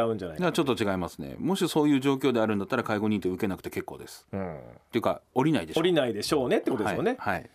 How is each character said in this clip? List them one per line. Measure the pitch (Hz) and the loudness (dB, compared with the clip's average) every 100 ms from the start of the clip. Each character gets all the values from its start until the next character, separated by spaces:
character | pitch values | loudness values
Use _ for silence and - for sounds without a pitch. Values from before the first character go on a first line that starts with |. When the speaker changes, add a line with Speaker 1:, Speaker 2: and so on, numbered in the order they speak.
Speaker 1:
う | 113 107 | 2 0
ん | |
じ | 90 | -6
ゃ | |
な | |
い | 78 | -2
か | |
な。 | 175 | 0
Speaker 2:
だ | |
か | 170 | 2
ら | 139 | 2
ち | |
ょ | |
っ | 113 | 2
と | |
違 | 101 | 0
い | 92 | 0
ま | 82 | -2
す | - | -6
ね。 | 71 - | -10 -4
も | 139 190 | -2 0
し | 170 | 0
そ | 156 | 2
う | 147 | 4
い | 139 | 4
う | |
状 | 139 | 4
況 | 135 139 | 2 4
で | 117 | 4
あ | 110 | 2
る | 101 | 0
ん | |
だ | 98 | 0
っ | |
た | 123 | -2
ら、 | |
介 | 110 104 | 0 0
護 | 107 | 2
認 | 104 | 2
定 | 90 | 0
受 | 92 | 0
け | 107 | -2
な | 90 | -4
く | |
て | - | -6
結 | 92 - | -8 -8
構 | 69 | -12
で | - | -14
す。 | - - | -18 -10
Speaker 1:
う | 98 | -8
ん。 | 90 73 | -8 -10
Speaker 2:
っ | 58 - _ | -14 -20 _
て | 117 | 0
い | |
う | |
か、 | 95 - - | 0 -2 -2
降 | 127 | 0
り | 151 | 2
な | 127 | 2
い | 82 | 0
で | |
し | 160 | 0
ょ | |
う。 | |
Speaker 1:
降 | |
り | 180 | 2
な | 160 123 | 2 2
い | |
で | 101 | -2
し | - | 0
ょ | 151 127 | 0 2
う | |
ね | 233 | 0
っ | |
て | - | 0
こ | 107 | -2
と | |
で | 107 | 0
す | 92 | 0
よ | |
ね。 | 208 262 | -2 -2
Speaker 2:
は | 214 | -2
い、 | 175 | -4
は | |
い。 | - | -6